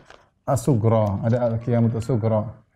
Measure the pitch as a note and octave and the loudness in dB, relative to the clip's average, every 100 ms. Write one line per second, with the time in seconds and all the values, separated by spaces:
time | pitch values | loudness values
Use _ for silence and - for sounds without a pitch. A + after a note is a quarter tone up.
0 | - - _ _ - C3+ - A2 A2 A2 | -20 -20 _ _ -4 -2 0 2 2 2
1 | G#2+ F#2+ A2+ A#2+ A#2+ A2+ - A#2 A#2 A#2 | 2 0 0 0 0 -2 -2 0 2 0
2 | A2 B2 A2 G#2+ A2 - _ | -2 -2 0 0 -2 -8 _